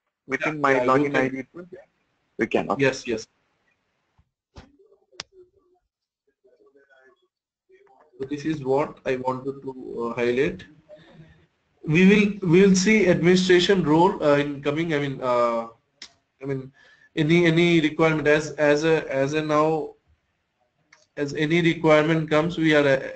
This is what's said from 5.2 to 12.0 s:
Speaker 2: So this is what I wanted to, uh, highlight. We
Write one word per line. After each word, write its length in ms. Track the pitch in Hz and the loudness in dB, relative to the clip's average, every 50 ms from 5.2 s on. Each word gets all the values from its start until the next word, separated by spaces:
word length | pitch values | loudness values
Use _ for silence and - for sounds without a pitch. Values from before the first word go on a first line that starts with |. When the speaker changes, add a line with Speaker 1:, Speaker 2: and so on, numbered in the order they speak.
| - _ 381 370 359 359 370 392 370 359 359 359 _ _ _ _ _ _ _ _ _ 415 415 _ _ 392 _ _ _ _ _ 277 269 269 269 262 262 262 _ _ 370 _ _ _ _ _ _ _ _ _ 381 _ _ _ _ _ _ _ _ - | -20 _ _ -20 -20 _ _ _ _ _ _ _ _ _ _ _ _ _ _ _ _ _ _ _ _ _ _ _ _ _ _ _ _ _ _ _ _ _ _ _ _ _ _ _ _ _ _ _ _ _ _ _ _ _ _ _ _ _ _ -16
Speaker 2:
So 80 | 135 135 | -14 -12
this 160 | 147 147 143 | -12 -10 -8
is 180 | 156 160 156 131 | -8 -8 -6 -4
what 360 | 131 135 139 151 151 - - - | -2 -2 -2 -2 -4 -8 -10 -8
I 100 | - 131 | -6 -6
wanted 460 | 127 127 127 127 127 123 135 135 139 - | -4 -4 -6 -6 -6 -8 -12 -12 -12 -14
to, 100 | 131 131 127 117 104 101 117 117 117 | -16 -16 -16 -16 -14 -12 -10 -10 -8
uh, 40 | 117 | -6
highlight. 500 | 123 120 120 123 127 143 175 185 - - - - _ _ - - - - - - - - - _ _ _ _ _ _ _ _ _ _ - | -4 -2 -2 0 0 0 -2 -4 -8 -14 -20 -20 _ _ -20 -20 -20 -20 -20 -20 -20 -20 -20 _ _ _ _ _ _ _ _ _ _ -8
We 220 | - 151 170 | -2 2 4